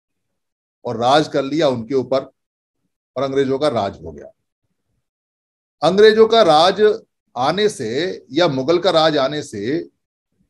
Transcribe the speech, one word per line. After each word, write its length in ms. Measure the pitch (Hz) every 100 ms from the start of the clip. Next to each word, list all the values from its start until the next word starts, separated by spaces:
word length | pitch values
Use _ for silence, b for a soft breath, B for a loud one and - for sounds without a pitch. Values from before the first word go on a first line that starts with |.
| _ _ _ _ _ _ _ _
और 120 | 120 113
राज 320 | 120 147 151
कर 140 | 147
लिया 260 | 135 147 151
उनके 260 | 123 110
ऊपर, 380 | 135 120 131 135 _ _ _ _ _ _ _ _ -
और 60 |
अंग्रेजों 360 | 135 135 135 135
का 100 | 151
राज 360 | 117 98 90
हो 80 | 82
गया। 140 | 73 71 _ _ _ _ _ _ _ _ _ _ _ _ _ _ _
अंग्रेजों 460 | 151 190 220 220 220
का 140 | 226
राज 580 | 180 151 180 196 214 - - _ _ 120
आने 320 | 135 180 208
से 580 | - 113 123 180 185 -
या 160 | 135 175
मुगल 300 | 131 131 175
का 120 | 185
राज 260 | 160 160 147
आने 260 | 135 151
से 460 | - 107 107 160 - _ _ _ _ _